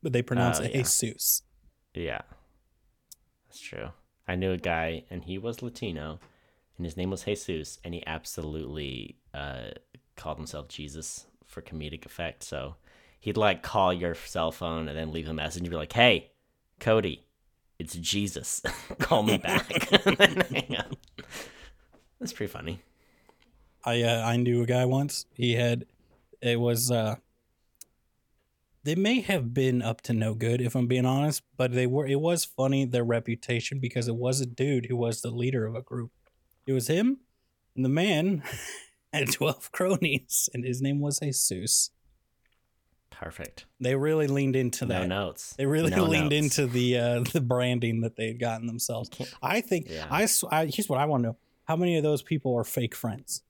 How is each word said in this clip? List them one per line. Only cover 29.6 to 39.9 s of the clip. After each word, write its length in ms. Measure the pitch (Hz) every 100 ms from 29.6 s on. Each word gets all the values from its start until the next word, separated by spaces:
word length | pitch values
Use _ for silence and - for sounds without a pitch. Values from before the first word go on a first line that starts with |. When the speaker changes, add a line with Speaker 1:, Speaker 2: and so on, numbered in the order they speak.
| 131 123
Speaker 1:
up 200 | 110 113
to 120 | -
no 200 | 113 110
good, 280 | 110 113 123
if 140 | 123 131
I'm 120 | 120
being 180 | 127 127
honest, 380 | 131 151 143 _ -
but 140 | 127
they 160 | 123 123
were, 180 | 127 131
it 120 | 139
was 240 | 160 170 -
funny, 400 | - 135 135 135
their 180 | 123 117
reputation, 720 | 117 117 117 - 120 - 139
because 280 | 123 127 120
it 80 | 117
was 260 | 123 131
a 40 | 127
dude 420 | 120 135 135 117
who 80 | 123
was 240 | 117 113
the 80 | 120
leader 340 | 120 120 131 110
of 100 | 113
a 60 |
group. 300 | 131 123 117 _ _ _ _ _ -
It 80 |
was 140 | 131 113
him, 320 | 160 226 269 _ _ _ _ _ -
and 80 | 127
the 40 |
man 540 | 147 190 160 180 180 - 110 - -
<laughs> 360 | - _ _
had 180 | 151 -
twelve 400 | - 147 139 -
cronies, 800 | - 185